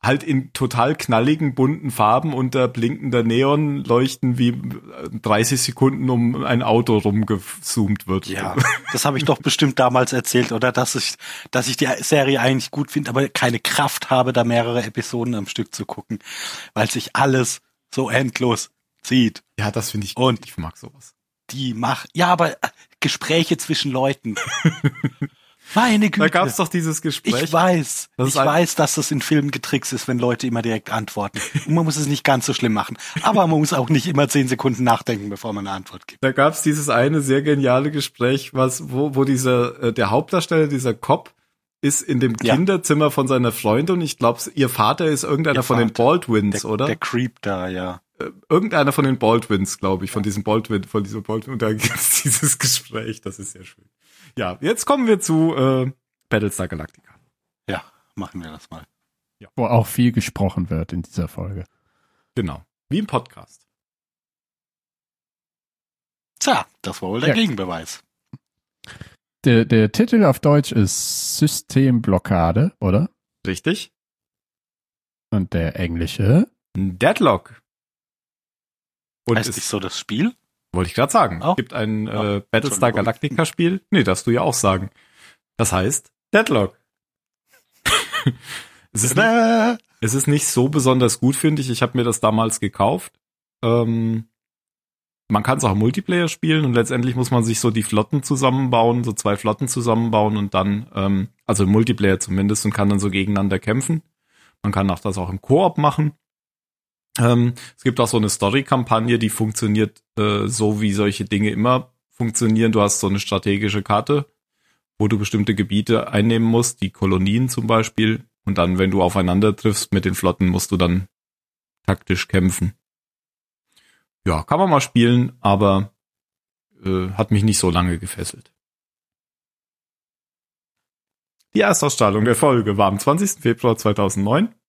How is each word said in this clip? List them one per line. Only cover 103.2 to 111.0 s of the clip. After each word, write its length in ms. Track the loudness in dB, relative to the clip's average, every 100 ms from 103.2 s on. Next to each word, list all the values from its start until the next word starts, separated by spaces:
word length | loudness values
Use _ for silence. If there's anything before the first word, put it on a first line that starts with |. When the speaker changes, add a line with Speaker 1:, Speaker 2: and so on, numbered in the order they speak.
| -2 0 0 -2
Speaker 1:
kämpfen. 440 | -2 -4 0 -4 _ _ _ _ _ _
Man 120 | -4
kann 180 | 0 0
auch 80 | 0
das 180 | -4 -4
auch 120 | -6
im 120 | -8
Koop 360 | 2 4 4 2
machen. 340 | 0 2 -2 -4 _ _ _ _ _ _ _ _ _ 0
Ähm, 360 | 4 4 2 -2 -14 _
es 60 |
gibt 180 | -4 0
auch 60 | 0
so 80 | 2
eine 100 | 0
Story-Kampagne, 880 | 0 0 0 0 -2 2 0 2 0
die 100 | 0
funktioniert, 720 | -2 -4 -2 0 2 0 _ _ -2
äh, 280 | 0 0 -2
so, 340 | 0 0 0
wie 100 | 0
solche 320 | 0